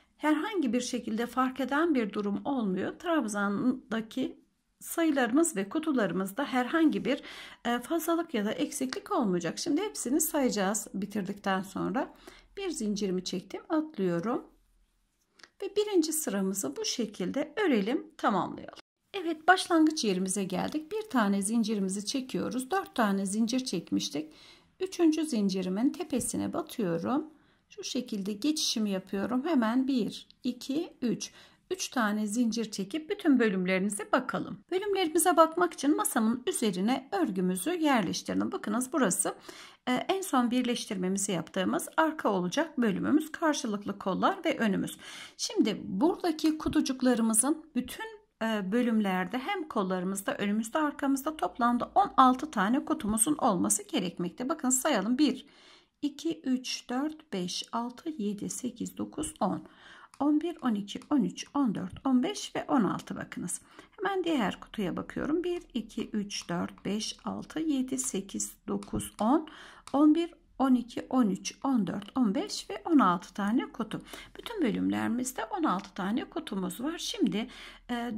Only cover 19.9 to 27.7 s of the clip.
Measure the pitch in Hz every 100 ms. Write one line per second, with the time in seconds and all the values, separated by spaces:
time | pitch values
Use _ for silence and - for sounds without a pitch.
19.9 | 311 220 185 190 202 185 180 190 302 311
20.9 | 427 427 262 202 202 196 233 208 214 190
21.9 | 196 208 277 262 190 - 233 254 381 320
22.9 | - 214 196 196 208 226 254 262 175 -
23.9 | - - 294 311 - - - _ - 370
24.9 | - 330 311 311 220 196 185 185 190 269
25.9 | 302 359 247 - 190 202 330 330 - 185
26.9 | 165 202 269 - - _ _ _